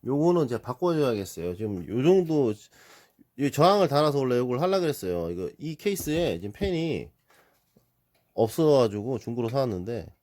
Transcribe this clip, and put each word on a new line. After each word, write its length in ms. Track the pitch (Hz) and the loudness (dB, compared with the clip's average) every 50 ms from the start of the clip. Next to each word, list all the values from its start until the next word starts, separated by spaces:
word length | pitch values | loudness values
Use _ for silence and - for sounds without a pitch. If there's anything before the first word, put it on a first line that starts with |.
| - | -4
요거는 420 | 117 135 143 156 170 180 175 156 117 | -2 -2 2 2 4 4 4 2 0
제가 140 | 120 110 | -2 -6
바꿔줘야겠어요. 920 | - - 127 - 180 175 165 156 147 131 117 104 95 90 - - 82 87 90 | -6 -8 -6 -2 0 0 2 2 2 0 0 -2 -4 -6 -8 -8 -6 -6 -6
지금 320 | 92 110 107 101 90 85 71 | -4 -6 -6 -4 -6 -6 -4
요 160 | 95 120 131 | -2 2 4
정도, 500 | 165 185 190 180 160 160 147 135 113 107 - - _ _ _ - - - - _ _ _ _ - _ _ - | 6 4 4 4 2 2 2 2 2 0 -4 -10 _ _ _ -20 -20 -20 -20 _ _ _ _ -20 _ _ -4
이 140 | 139 143 | -4 -2
저항을 360 | - - 151 180 202 208 190 147 | 2 4 4 6 6 4 2 2
달아서 320 | 139 143 151 151 143 143 | 2 2 2 2 0 0
원래 180 | 135 127 123 123 | 0 0 0 0
요걸 220 | 127 123 123 123 | 0 0 -2 -2
하려고 220 | 165 185 190 196 | 0 0 0 0
그랬어요. 480 | 175 160 135 - - 92 87 87 85 82 | 0 -2 -4 -4 -4 -4 -4 -2 -4 -4
이거, 180 | 87 90 92 87 - _ | -6 -6 -6 -8 -10 _
이 160 | - 156 156 | -10 -10 -10
케이스에 640 | - - 202 202 - - 151 151 165 175 143 92 85 | -4 -4 -4 -4 -2 -4 -4 -2 0 0 0 -2 -4
지금 120 | 90 104 | -6 -10
팬이 580 | 104 - 202 196 180 160 165 165 135 85 58 - _ _ _ _ _ _ _ _ _ _ _ _ _ _ _ _ _ _ _ _ _ _ _ _ _ | -6 -4 -4 -2 -2 -2 -2 -2 -4 -4 -6 -10 _ _ _ _ _ _ _ _ _ _ _ _ _ _ _ _ _ _ _ _ _ _ _ _ _
없어가지고 840 | - 110 110 - - 165 151 147 135 123 110 98 104 104 120 135 110 | 0 0 0 2 2 4 4 6 6 4 4 0 -4 -6 -6 -6 -6
중고로 300 | - - 117 120 120 113 | -6 -8 -6 -4 -4 -2
사왔는데 580 | 120 139 135 123 104 90 90 107 120 110 80 76 - _ | -2 -2 -2 -2 -2 -6 -6 -8 -8 -10 -10 -12 -18 _